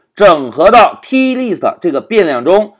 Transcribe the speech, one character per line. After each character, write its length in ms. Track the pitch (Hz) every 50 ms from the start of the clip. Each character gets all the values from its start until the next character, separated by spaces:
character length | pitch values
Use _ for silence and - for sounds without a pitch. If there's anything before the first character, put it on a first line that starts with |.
| _ _ _
整 360 | - 208 190 165 147 135 120
合 200 | 107 139 170 202
到 260 | 226 233 202 147 - -
T 360 | - - 262 262 262 262 254
list 400 | 254 262 233 180 - - 110 - -
这 120 | - 175
个 100 | 139 135
变 240 | - - 226 214 185
量 180 | 160 135 120 120
中。 300 | 156 190 208 214 208 _